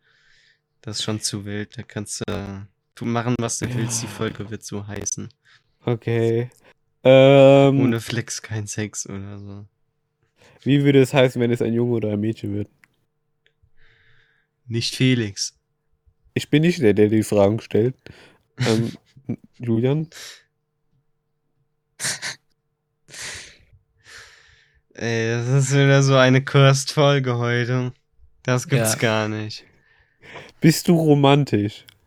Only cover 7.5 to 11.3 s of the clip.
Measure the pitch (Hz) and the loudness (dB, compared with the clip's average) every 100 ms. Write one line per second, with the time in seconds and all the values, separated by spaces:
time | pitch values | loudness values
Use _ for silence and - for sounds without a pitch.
7.5 | 139 139 139 135 117 - 110 - - - | 8 6 4 0 -2 -4 -8 -8 -12 -8
8.5 | 107 104 - 104 - - 98 98 101 101 | -10 -8 -8 -8 -10 -12 -14 -14 -18 -18
9.5 | 101 101 _ _ _ _ _ _ _ _ | -20 -20 _ _ _ _ _ _ _ _
10.5 | _ 123 143 143 139 131 143 127 | _ 0 2 4 4 4 4 2